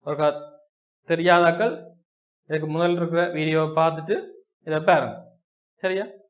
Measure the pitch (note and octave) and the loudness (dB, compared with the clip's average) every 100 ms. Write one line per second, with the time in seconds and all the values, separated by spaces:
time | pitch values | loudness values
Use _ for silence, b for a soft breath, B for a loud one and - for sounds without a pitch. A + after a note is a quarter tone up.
0 | - D3 D3+ C#3+ - - _ _ _ _ | -6 0 0 -2 -10 -20 _ _ _ _
1 | _ E3 E3+ F3 E3+ E3+ A3+ - - _ | _ 0 4 6 4 2 -2 -4 -16 _
2 | _ _ _ _ _ D#3 D#3 D#3 F3 F3 | _ _ _ _ _ -6 -4 0 0 0
3 | E3+ E3 E3+ D#3 D#3 D#3 D#3 D#3 D#3+ D#3 | 0 0 -2 -2 0 0 0 2 0 0
4 | D#3+ A3+ - - _ _ - D#3 E3+ E3 | -4 -6 -6 -20 _ _ -6 -2 4 4
5 | B2 F#2+ - _ _ _ _ _ F#3 F#3+ | 2 -8 -18 _ _ _ _ _ -4 -4
6 | A3+ - _ | -6 -12 _